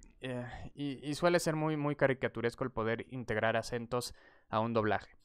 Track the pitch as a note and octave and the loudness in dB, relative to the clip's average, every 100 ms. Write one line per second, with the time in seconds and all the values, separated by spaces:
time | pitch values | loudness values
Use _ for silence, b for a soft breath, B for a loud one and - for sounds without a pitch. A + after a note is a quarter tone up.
0 | - - C3 B2 B2 - A2+ - C#3+ C3 | -20 -12 -6 -6 -6 -8 -10 -6 -6 -6
1 | C#3+ C#3+ F3 F3 E3+ D#3 D#3 D#3 C#3+ C#3+ | -6 2 4 4 4 2 2 0 0 4
2 | C3+ B2+ A#2 A2+ A#2 - B2+ - A2 A#2 | 4 4 0 0 -2 0 -4 -2 -2 -2
3 | - C3 A2+ G#2+ A2 A2+ A2+ A#2+ A#2 B2 | -4 -8 -2 0 2 2 0 -6 -2 -2
4 | - - b b b A2 A#2 A2+ G#2+ F#2+ | -4 -10 b b b -2 2 2 2 0
5 | - - | -2 -20